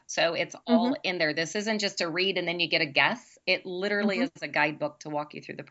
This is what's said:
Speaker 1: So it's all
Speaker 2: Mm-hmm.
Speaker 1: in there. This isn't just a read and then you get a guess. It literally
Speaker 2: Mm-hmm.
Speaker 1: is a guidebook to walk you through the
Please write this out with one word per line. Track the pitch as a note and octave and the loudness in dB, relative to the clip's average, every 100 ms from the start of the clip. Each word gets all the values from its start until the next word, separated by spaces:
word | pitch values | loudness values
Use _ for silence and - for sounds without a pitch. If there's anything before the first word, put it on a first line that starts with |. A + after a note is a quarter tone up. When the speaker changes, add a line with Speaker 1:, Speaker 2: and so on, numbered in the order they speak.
| - | -6
Speaker 1:
So | - E3 E3 | 0 0 0
it's | E3+ - - | -4 -6 4
all | A#3+ A#3+ | 4 4
Speaker 2:
Mm-hmm. | C#4 | 0
Speaker 1:
in | F#3 F3+ | -2 0
there. | D#3 | 0
This | D#3 E3 G#3+ | 0 -2 -2
isn't | G#3 G#3+ | -2 0
just | G3+ - | -2 -2
a | E3+ | -2
read | E3 F#3+ F3+ | 0 0 0
and | E3+ | -2
then | F3 | -2
you | D#3+ | 0
get | E3 | 2
a | D#3 | 2
guess. | C#3 C#3+ A#3 - - - | 2 2 2 -8 -8 -2
It | F#3 F#3+ | -2 -2
literally | F3+ G3+ G3+ G#3+ F#3+ | -4 -2 0 2 0
Speaker 2:
Mm-hmm. | - - | -2 -4
Speaker 1:
is | |
a | D3+ | -4
guidebook | D3+ D3+ D3+ D3 - | 2 2 0 -6 -6
to | D#3 | -6
walk | D3 D3 | -4 -4
you | D3 | -10
through | C#3+ D3 | -12 -12
the | C#3+ | -14